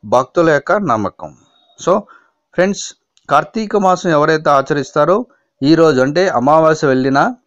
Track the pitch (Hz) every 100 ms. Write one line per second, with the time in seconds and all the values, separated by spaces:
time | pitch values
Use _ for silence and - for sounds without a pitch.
0 | 107 120 131 - 165 143 - 202 185 113
1 | 95 _ 78 67 _ _ _ _ - 196
2 | 202 - _ _ _ - 185 196 - -
3 | _ _ - 143 160 226 214 208 185 180
4 | 180 151 151 156 156 143 131 147 135 156
5 | 147 202 247 _ _ _ 139 160 165 127
6 | 131 151 190 117 127 156 160 156 147 131
7 | 131 139 190 247